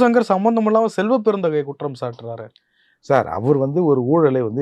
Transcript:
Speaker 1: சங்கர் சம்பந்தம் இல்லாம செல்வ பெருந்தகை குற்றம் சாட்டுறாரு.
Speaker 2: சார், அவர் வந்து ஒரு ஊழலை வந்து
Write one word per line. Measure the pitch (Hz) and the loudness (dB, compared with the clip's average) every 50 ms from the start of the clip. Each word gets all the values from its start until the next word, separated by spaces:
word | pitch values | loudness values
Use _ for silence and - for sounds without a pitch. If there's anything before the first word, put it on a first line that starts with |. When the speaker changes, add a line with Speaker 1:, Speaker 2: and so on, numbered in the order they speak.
Speaker 1:
சங்கர் | 247 240 233 247 226 - 196 | 4 4 4 2 2 2 0
சம்பந்தம் | 185 196 226 233 226 220 | 0 2 0 0 2 0
இல்லாம | 214 214 220 226 220 | 2 2 2 2 0
செல்வ | - - 190 214 254 262 | -2 -2 -2 0 0 0
பெருந்தகை | 214 220 202 196 185 170 156 151 143 | 0 0 -2 0 -2 -2 -2 -2 -4
குற்றம் | 139 139 - 147 147 135 123 | -6 -8 -10 -10 -10 -8 -8
சாட்டுறாரு. | - 123 117 - 117 117 117 113 113 110 - _ _ _ _ _ _ _ _ _ _ | -8 -10 -10 -10 -12 -14 -14 -14 -14 -18 -20 _ _ _ _ _ _ _ _ _ _
Speaker 2:
சார், | - 139 131 107 82 | 2 2 2 2 0
அவர் | 82 90 107 127 151 139 | -4 -4 -2 0 0 0
வந்து | 135 135 143 170 180 | 0 -2 -2 0 2
ஒரு | 156 143 131 123 | 2 2 2 2
ஊழலை | 120 147 170 160 147 131 131 | 0 2 2 2 2 2 0
வந்து | 123 110 107 127 | -2 -2 -2 -2